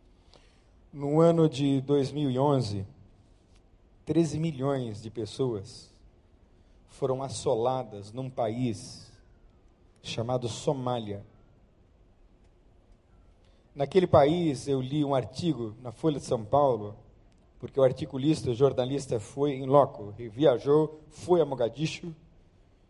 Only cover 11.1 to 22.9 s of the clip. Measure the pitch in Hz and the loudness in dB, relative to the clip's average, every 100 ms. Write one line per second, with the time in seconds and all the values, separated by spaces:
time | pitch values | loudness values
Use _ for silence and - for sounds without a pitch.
11.1 | 101 - - _ _ _ _ _ _ _ | -12 -14 -20 _ _ _ _ _ _ _
12.1 | _ _ _ _ _ _ _ _ _ _ | _ _ _ _ _ _ _ _ _ _
13.1 | - _ _ _ _ _ - 139 190 175 | -20 _ _ _ _ _ -6 0 2 6
14.1 | 165 143 175 170 123 117 135 127 147 143 | 8 6 4 0 -2 -2 -2 -2 -2 0
15.1 | 139 104 - 170 127 113 104 127 113 160 | 0 -2 -4 -2 -2 -6 -10 -14 -4 -2
16.1 | 139 - 123 104 139 143 113 104 107 - | -2 -2 -6 0 2 2 0 -4 -14 -20
17.1 | - _ _ _ _ 120 - 131 127 - | -20 _ _ _ _ -6 2 2 2 -6
18.1 | 135 139 156 - 113 139 120 123 139 - | -2 0 0 -2 2 2 2 -2 -4 -4
19.1 | 123 104 139 143 131 135 143 135 - 101 | -6 -6 -4 -4 -2 4 6 6 0 -14
20.1 | 104 117 104 147 120 135 151 156 - - | -14 -12 2 4 4 4 2 2 -4 -20
21.1 | - - 175 147 131 113 95 156 - 175 | -12 2 2 2 0 -4 -2 -6 -6 -14
22.1 | 156 - - _ _ _ _ _ | -16 -20 -20 _ _ _ _ _